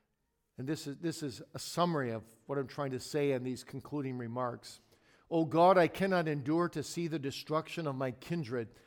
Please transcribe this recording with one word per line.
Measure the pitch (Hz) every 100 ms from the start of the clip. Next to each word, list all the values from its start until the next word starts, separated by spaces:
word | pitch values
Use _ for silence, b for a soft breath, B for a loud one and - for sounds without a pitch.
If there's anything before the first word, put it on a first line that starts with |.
| _ _ _ _ _ -
And | 131
this | 151 143
is, | 139
this | 170 147
is | 147 104 -
a | 127
summary | - - 175 156 123
of | 113 113 - -
what | 139
I'm | 127
trying | - 143
to | 127
say | - 151 143
in | 131
these | 127 123
concluding | - - - 147 135 123
remarks. | 120 120 123 120 - - _ b b b b
O | 165
God, | 160 160 175 185
I | 160
cannot | - 190 180 160
endure | 147 127 165 170
to | 165
see | 131 - 170
the | 151
destruction | 135 - - 151 156 - 156
of |
my | 135 131
kindred. | 113 - 170 120 123 113 -